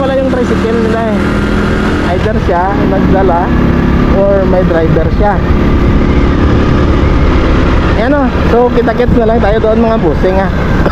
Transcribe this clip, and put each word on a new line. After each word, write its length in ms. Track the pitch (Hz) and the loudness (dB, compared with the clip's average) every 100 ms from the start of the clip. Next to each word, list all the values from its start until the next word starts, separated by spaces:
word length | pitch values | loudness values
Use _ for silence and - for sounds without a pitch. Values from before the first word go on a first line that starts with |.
wala 160 | 269 269 | -2 -2
yung 160 | 262 | -2
tricycle 460 | 254 240 196 220 233 | -2 -2 -2 -2 -2
nila 320 | 220 226 226 | -2 -2 -2
eh. 40 | 202 202 202 202 - - - - - - | -2 -2 -2 -2 -2 -2 -2 -2 -2 -2
Either 240 | 180 196 220 | -2 -2 -2
siya 320 | 196 175 185 202 196 | -2 0 -2 0 0
nagdala 560 | 190 185 185 190 175 180 - - - - - 170 190 | 0 0 2 0 0 0 0 0 0 0 0 0 0
or 240 | 196 196 185 | 2 0 0
may 160 | 185 175 | 0 0
driver 400 | 165 160 - - | 0 0 0 0
siya. 240 | - 202 190 - - - - - - - - - - - - - - - - - - - - - - - - - - | 0 0 0 0 0 2 2 2 2 0 0 0 0 0 0 0 0 2 2 2 2 2 2 2 2 2 0 0 0
Ayan 160 | 226 285 | 0 0
o. 80 | 254 - - | 0 0 0
So, 160 | 226 247 | 2 2
kita-kits 420 | 240 240 226 240 | 0 0 0 0
na 140 | 247 220 | 2 2
lang 100 | 226 | 0
tayo 160 | 190 220 | 0 0
doon, 240 | 214 220 | 0 0
mga 160 | 233 226 | 0 0
busing, 360 | 180 139 185 190 | 0 0 0 0
ha. 80 | 190 - - - - | 0 -2 -2 0 0